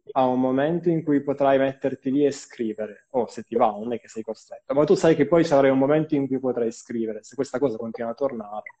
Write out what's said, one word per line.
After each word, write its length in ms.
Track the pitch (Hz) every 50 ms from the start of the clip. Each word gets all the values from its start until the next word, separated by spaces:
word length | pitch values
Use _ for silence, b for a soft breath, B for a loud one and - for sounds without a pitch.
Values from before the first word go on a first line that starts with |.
| _ - -
a 120 | 139 131
un 140 | 127 127 127
momento 500 | 131 131 131 135 139 156 170 175 165 175
in 140 | 165 160 156
cui 180 | 151 143 139
potrai 360 | 139 143 139 - 143 139 139 135
metterti 540 | 135 135 131 - - 135 131 - - 135
lì 140 | 131 143 147
e 60 | 139
scrivere, 760 | 127 - - - - - 120 110 107 107 107 107 104 - _ _
o 160 | - 131 113 -
se 160 | - - 110
ti 120 | - -
va, 160 | 120 123 113
non 220 | 104 104 107 120 120
è 60 | 110
che 80 | - -
sei 160 | - 113 107
costretto, 500 | - 107 - - _ - - - - 135
ma 100 | 139 151
tu 80 | 202 196
sai 200 | - - 165 160
che 120 | 156 143 131
poi 160 | 175 170 160
ci 100 | 165 147
avrai 180 | 139 135 135
un 60 | 135 135
momento 380 | 135 135 151 156 156 156 156
in 120 | 143 139 131
cui 120 | 131 131
potrai 320 | 131 131 120 120 117 113
scrivere, 520 | 113 - - - 120 117 113 110 107 107 -
se 120 | - -
questa 240 | - 131 - - 123
cosa 180 | 139 135 110 110
continua 340 | 117 113 110 - 120 117
a 20 | 117
tornare, 500 | - 139 135 127 113 107 104 104 107 - - - _